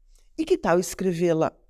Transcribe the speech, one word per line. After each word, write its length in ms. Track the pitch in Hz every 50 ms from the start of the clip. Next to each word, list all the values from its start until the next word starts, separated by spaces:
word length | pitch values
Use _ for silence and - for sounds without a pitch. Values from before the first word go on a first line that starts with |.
| _ _ _ _ _ _ -
E 80 | - 320
que 120 | - 370
tal 240 | - - 185 165 180
escrevê-la 720 | 185 - - - 185 190 175 160 180 170 160 160 156 - - _ _